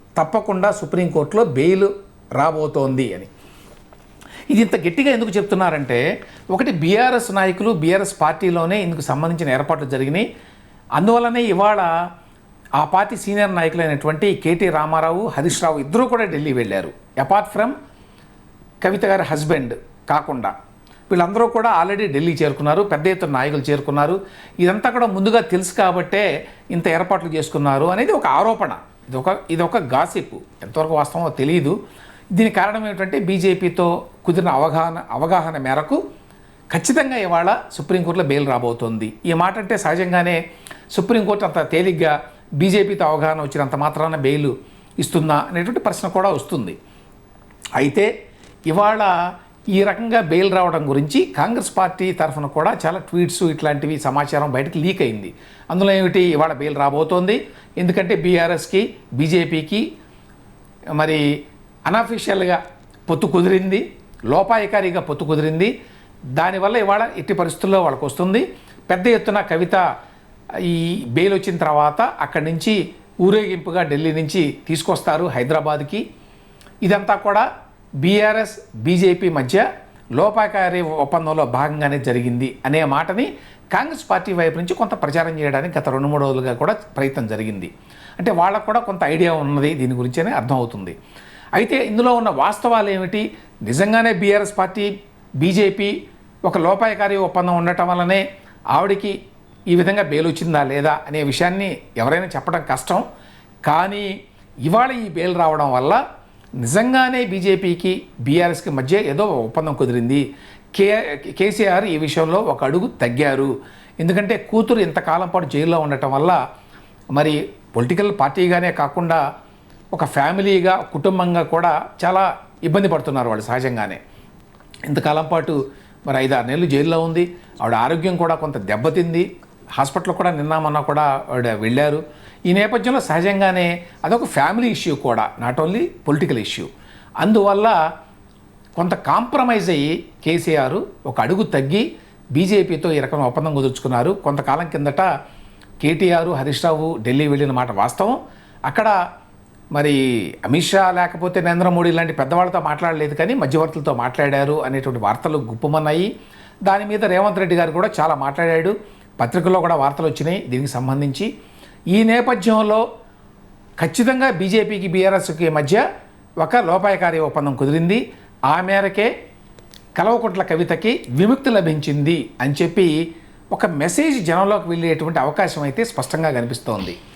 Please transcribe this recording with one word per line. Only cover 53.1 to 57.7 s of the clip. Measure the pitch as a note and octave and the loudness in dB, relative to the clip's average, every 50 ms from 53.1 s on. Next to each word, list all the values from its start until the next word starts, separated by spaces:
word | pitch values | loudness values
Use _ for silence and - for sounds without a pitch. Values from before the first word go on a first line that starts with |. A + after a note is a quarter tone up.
| - F3 F3 E3+ F3 - E3+ | 0 0 0 0 0 0 0
ఇట్లాంటివి | E3 D#3 D3+ D#3 D3+ D3 C#3+ C#3+ D3 D#3 C#3+ | 0 0 0 0 0 0 0 -2 -4 -4 -2
సమాచారం | - C#3 C3 D3 D3 C#3 - D3 D3 D3 | -2 -2 -2 -2 -2 -2 -2 -2 -2 0
బయటకు | B2 C3 C#3 C#3 - E3 | -2 -2 -2 -2 -4 -2
లీక్ | D3 F#3 F#3+ F#3 | 0 0 0 0
అయింది. | D#3 A#2+ A2 G#2 G2 F2 - - - - - - - - | 0 0 -2 -4 -8 -12 -14 -16 -20 -20 -20 -18 -10 -4
అందులో | E3 F#3 G3 G3 | -2 2 4 4
ఏమిటి, | G3 F#3+ F#3 F3+ F3 F#3 | 4 4 2 2 4 4
ఇవాళ | F3+ F3 D#3 D3 D#3 D#3+ D3+ | 4 4 4 2 2 0 -2
బెయిల్ | B2+ C#3+ D3+ D3 C#3 | -4 -6 -6 -2 0
రాబోతోంది, | C#3 D3 C#3+ D3 D#3+ D#3+ F3+ F3+ F3+ F#3 A3 C4+ - - - - - - | 0 0 2 0 0 0 0 0 2 2 0 -2 -4 -8 -16 -20 -20 -12